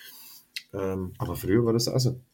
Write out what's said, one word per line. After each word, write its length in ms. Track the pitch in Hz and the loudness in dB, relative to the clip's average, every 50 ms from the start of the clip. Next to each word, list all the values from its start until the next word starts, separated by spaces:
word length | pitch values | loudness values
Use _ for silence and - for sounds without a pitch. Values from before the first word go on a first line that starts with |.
| - - - - - - - - - _ - - - _ - | -20 -20 -20 -20 -20 -20 -20 -20 -20 _ -16 -16 -14 _ -8
Ähm, 400 | 98 95 95 95 95 92 92 92 - | -4 -2 -2 -2 -2 -4 -6 -6 -6
aber 160 | - 87 87 | -6 -4 -4
früher 300 | - - 90 95 120 117 | -4 0 2 4 4 4
war 80 | 117 113 | 4 2
das 160 | 117 120 - | 2 2 2
also. 320 | - 135 127 120 - - - _ | 2 2 2 2 0 -2 -8 _